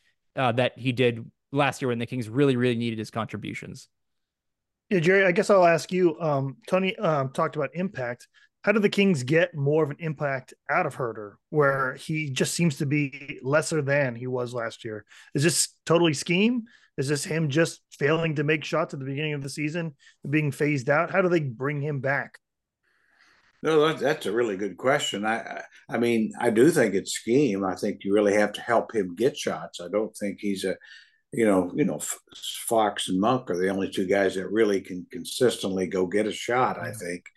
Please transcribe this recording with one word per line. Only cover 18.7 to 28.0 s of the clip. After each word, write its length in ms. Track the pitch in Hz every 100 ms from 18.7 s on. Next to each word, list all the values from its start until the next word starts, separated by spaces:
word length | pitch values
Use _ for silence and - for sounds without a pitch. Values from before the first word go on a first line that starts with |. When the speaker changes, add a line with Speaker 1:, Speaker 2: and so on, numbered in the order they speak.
| 156 160
Speaker 2:
at 60 | 151
the 60 | 135
beginning 280 | 139 156
of 100 | 147
the 60 | 139
season, 460 | 151 151 170 165 139 - _ 143
being 220 | 151 151
phased 380 | - 151 147 123
out? 220 | 147 170
How 100 | 180
do 80 | 185
they 100 | 170
bring 400 | 143 110 135 147
him 200 | 147 143
back? 360 | 131 139 - - _ _ _ _ _ _ _ _ _ _ _ _
Speaker 3:
No, 240 | 147 156 156
that, 120 | 143
that's 260 | 127 156 -
a 60 |
really 260 | 110 117 95
good 180 | 101 90
question. 460 | 127 147 - 101 107
I, 100 | 113
I, 240 | - - - - -
I 60 | 120
mean, 320 | 120 117 107 -
I 100 | 120
do 200 | 110 143
think 240 | 160 110 92
it's 160 | -
scheme. 500 | - - 127 143 98
I 120 | 95 90
think 280 | 107 -